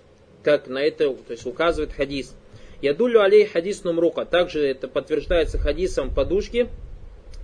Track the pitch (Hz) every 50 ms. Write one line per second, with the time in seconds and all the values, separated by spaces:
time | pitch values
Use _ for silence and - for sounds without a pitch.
0 | _ _ _ _ _ _ - - - 151 147 - - 127 127 135 143 160 160 -
1 | 156 139 123 - - - 123 113 - 127 - - 165 170 160 151 151 135 - -
2 | 143 139 143 139 123 - - - - - - - - - - - 131 139 147 160
3 | 233 247 233 220 202 190 202 214 208 208 - 170 170 202 196 - - 175 170 170
4 | 170 165 - - 113 - - 175 180 165 - 151 147 139 131 - - 127 - 147
5 | 139 - 156 147 - - 180 170 156 - - - - 147 143 - 185 - - 165
6 | 139 127 - 147 135 143 165 202 208 - 233 240 240 - - - - - - -
7 | - - - - - - - -